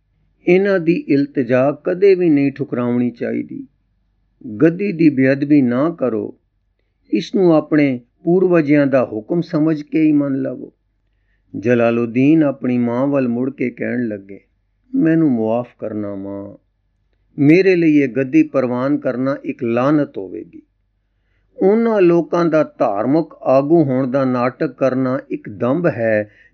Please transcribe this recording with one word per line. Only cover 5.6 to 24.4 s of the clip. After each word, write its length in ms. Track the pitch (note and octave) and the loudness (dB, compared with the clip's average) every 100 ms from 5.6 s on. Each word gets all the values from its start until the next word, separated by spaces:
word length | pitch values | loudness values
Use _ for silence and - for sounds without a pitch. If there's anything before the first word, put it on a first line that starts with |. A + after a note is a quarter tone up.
ਨਾ 340 | B2 B2 D#3+ E3 | 2 0 -2 -2
ਕਰੋ, 400 | B2+ A2 G2+ - _ _ _ _ _ _ - | -4 -4 -6 -12 _ _ _ _ _ _ -6
ਇਸ 240 | G#3 E3+ | -6 -2
ਨੂੰ 200 | A3 F3+ | 2 4
ਆਪਣੇ 460 | D#3 D3+ D#3 C#3+ B2 A#2+ _ | 4 2 2 2 -2 -10 _
ਪੂਰਵਜਿਆਂ 600 | E3+ F3+ F#3 E3+ C#3+ D3 C#3 | 0 2 2 2 2 2 2
ਦਾ 180 | C3 | 0
ਹੁਕਮ 360 | A#2 G#2+ - E3+ | 0 -6 -4 -4
ਸਮਝ 420 | E3 D#3 D#3 D3+ | -2 -2 0 -2
ਕੇ 200 | D3 D#3+ | -4 0
ਹੀ 100 | D#3 | 2
ਮੰਨ 220 | D3 C#3+ | 2 0
ਲਵੋ।" 380 | C3+ C3 B2+ - _ _ _ _ _ _ _ _ G#2 | -4 -6 -10 -16 _ _ _ _ _ _ _ _ -6
ਜਲਾਲੁਦੀਨ 840 | G#2+ A#2+ A#2 A#2 A#2 A#2 C#3 D#3+ | 0 2 2 0 -2 0 4 4
ਆਪਣੀ 360 | C#3+ C3 B2+ B2 | 2 -2 -2 -2
ਮਾਂ 280 | A#2+ B2 C#3+ | 0 -2 -2
ਵੱਲ 220 | C#3 B2+ | 0 0
ਮੁੜ 240 | A#2 C3+ | -2 -4
ਕੇ 180 | - B2 | -4 -6
ਕਹਿਣ 380 | - A2+ B2 A#2 | -6 -6 -4 -6
ਲੱਗੇ, 320 | G#2 G2 G2 _ _ _ _ _ | -8 -14 -20 _ _ _ _ _
ਮੈਨੂੰ 360 | C3+ D#3+ D#3+ D#3+ | 0 2 2 2
ਮੁਆਫ਼ 380 | A#2 A2 A#2 B2 - | 2 0 -2 -6 -10
ਕਰਨਾ 360 | A2 G#2+ G2+ | -10 -8 -8
ਮਾਂ, 420 | G2 G2 G2 G2+ - _ _ _ _ _ _ _ - | -10 -12 -12 -14 -20 _ _ _ _ _ _ _ 0
ਮੇਰੇ 380 | C#3+ E3+ F#3+ F3+ | 4 6 4 2
ਲਈ 200 | E3 D3 | 4 2
ਇਹ 120 | C3+ | 2
ਗੱਦੀ 340 | A#2 C3 D#3 | -2 0 2
ਪ੍ਰਵਾਨ 560 | D#3 C#3 B2 B2 C3+ D3 | 2 0 -2 -2 -2 -2
ਕਰਨਾ 380 | C3 A#2+ C3 C#3+ | -4 -4 -4 -4
ਇੱਕ 200 | E3 C3 | -8 -6
ਲਾਹਨਤ 540 | A#2+ A#2 C3+ D3+ C#3 G#2+ | -4 0 2 0 -2 -8
ਹੋਵੇਗੀ। 440 | F#2 F#2 F2 - _ _ _ _ _ _ _ _ _ - | -12 -12 -16 -20 _ _ _ _ _ _ _ _ _ -2
ਉਹਨਾਂ 400 | F#3+ A3 A#3 G#3+ | 2 2 2 2
ਲੋਕਾਂ 420 | F3 E3+ E3 F3 | 4 2 0 -2
ਦਾ 300 | E3+ D3+ D3 - | 0 0 0 -2
ਧਾਰਮਿਕ 560 | C3 G2+ A#2 D#3 E3 - | -2 -2 0 0 -2 -6
ਆਗੂ 420 | - C3+ C#3+ E3+ | 0 2 4 2
ਹੋਣ 260 | C#3 B2+ B2+ | 2 0 -2
ਦਾ 140 | C#3 | -2
ਨਾਟਕ 480 | C3 B2+ | 0 0